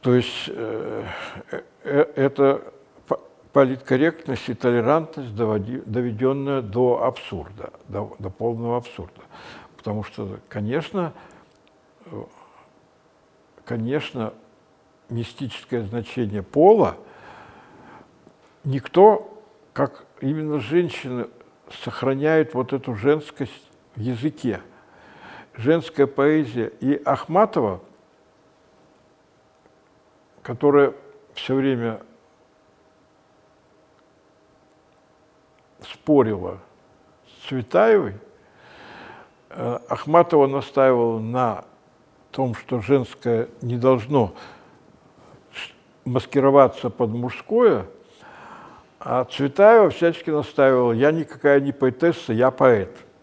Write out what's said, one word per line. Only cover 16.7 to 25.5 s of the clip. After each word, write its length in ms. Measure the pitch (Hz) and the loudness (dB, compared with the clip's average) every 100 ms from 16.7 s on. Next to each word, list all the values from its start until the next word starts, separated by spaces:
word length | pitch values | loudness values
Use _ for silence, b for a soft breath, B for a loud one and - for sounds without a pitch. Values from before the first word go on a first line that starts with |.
| 220 135 - B B B B B B B B B B B _ _ _ _ _ | 4 2 -2 B B B B B B B B B B B _ _ _ _ _
никто, 680 | 143 135 - - 208 208 - - _ _ _ | -6 -6 -2 6 6 6 -2 -20 _ _ _
как 340 | - 135 - - _ | -4 -4 -4 -20 _
именно 400 | 135 156 156 151 | -4 -4 -4 -6
женщины, 640 | 113 165 170 - - 127 - - - _ - - | 0 0 0 -6 -8 -8 -8 -12 -20 _ -20 -14
сохраняют 680 | - - 127 135 151 160 156 | -12 -4 -2 0 2 2 2
вот 180 | 123 123 | -2 -4
эту 220 | 139 131 | -4 -6
женскость 760 | 110 117 151 151 - 135 - _ _ _ - | -2 0 0 -2 -10 -12 -12 _ _ _ -10
в 40 | |
языке. 600 | 110 120 147 - 127 90 - B B B B B B B B | -6 -4 -6 -4 -6 -6 -10 B B B B B B B B